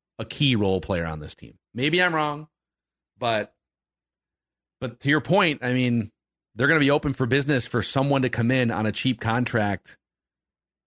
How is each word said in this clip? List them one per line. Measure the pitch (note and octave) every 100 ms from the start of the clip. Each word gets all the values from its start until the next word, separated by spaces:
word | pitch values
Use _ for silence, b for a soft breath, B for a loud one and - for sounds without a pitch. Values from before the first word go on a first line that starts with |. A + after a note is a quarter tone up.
| _ -
a | A2
key | - C#3+ A2+
role | G2+ F#2+
player | - F2+ E2
on | D2+
this | D2 -
team. | A1+ - _ A2
Maybe | C#3+ F3
I'm | F3+ D#3+
wrong, | D3+ D3 D#3 _ _ _ _ _ _ _
but, | A#2+ A2 G#2 _ _ _ _ _ _ _ _ _ _ _ _ _
but | B2+ A#2+
to | C#3
your | D3
point, | - F#3+ F3+ C#3
I | B2
mean, | B2+ B2 A#2+ G2 - _ _ _ G#2+
they're | C#3
gonna | D#3+
be | C#3
open | D3 D3+
for | C3+ B2+
business | C#3 C#3 C3+ -
for | A#2+
someone | F#2+ C#3 C#3 C#3
to | B2+
come | - A#2
in | C3 A#2+
on | G2 G#2+
a |
cheap | G2+ C3 A#2+
contract. | A2 A#2 A#2+ A#2 G#2 G2 - - _ _ _ _ _ _ _ _